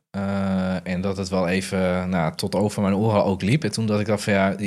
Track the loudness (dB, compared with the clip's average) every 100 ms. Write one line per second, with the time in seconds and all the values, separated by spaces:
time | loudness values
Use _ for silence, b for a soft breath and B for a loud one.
0 | _ -6 -4 -2 0 0 -2 -4 -4 -4
1 | -2 -4 -2 0 0 0 0 0 0 0
2 | 0 0 0 -2 -2 0 0 0 0 2
3 | 2 4 2 0 0 0 0 -2 0 0
4 | 0 0 2 2 2 0